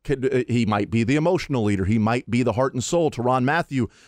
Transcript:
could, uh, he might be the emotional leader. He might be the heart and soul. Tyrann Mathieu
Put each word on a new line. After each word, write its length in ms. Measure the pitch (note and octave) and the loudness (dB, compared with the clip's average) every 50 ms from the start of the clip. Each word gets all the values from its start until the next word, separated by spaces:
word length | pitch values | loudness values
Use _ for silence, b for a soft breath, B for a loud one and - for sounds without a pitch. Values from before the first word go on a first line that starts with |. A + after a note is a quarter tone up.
| - | -6
could, 280 | - C#3+ C3 B2 C3 | -4 -2 0 0 0
uh, 120 | C3 B2+ B2 - | 0 0 0 0
he 160 | A#2 A#2+ A#2 | 0 0 2
might 240 | G2 G#2 G#2 G#2 E2+ | 2 0 0 0 0
be 120 | - A2+ A#2 | 0 0 2
the 120 | G2+ C#3 | 2 2
emotional 480 | D3+ D#3 F3 F#3+ F3 - - C#3+ B2 G#2+ | 2 2 2 0 0 -2 -2 -2 0 0
leader. 200 | G#2 G2+ F#2 F#2+ | 0 0 0 0
He 140 | F#2+ A2+ A2+ | 0 0 2
might 300 | G#2+ A2 A#2+ B2+ - - | 2 2 0 -2 -2 -2
be 120 | G2+ A#2+ B2 | 0 0 0
the 80 | A#2 | 0
heart 220 | G#2 A#2 C3 C3 - | 0 0 0 -2 -2
and 80 | B2+ A2 | -4 -4
soul. 260 | - - E3+ E3 C#3+ | -2 0 0 0 0
Tyrann 340 | - - A2+ B2 B2+ C3 B2 | -2 -2 0 0 2 2 2
Mathieu 440 | C3+ D3+ E3+ F3 - C#3+ C3 A#2 - b b b | 0 0 0 -2 -2 -2 -2 -2 -2 b b b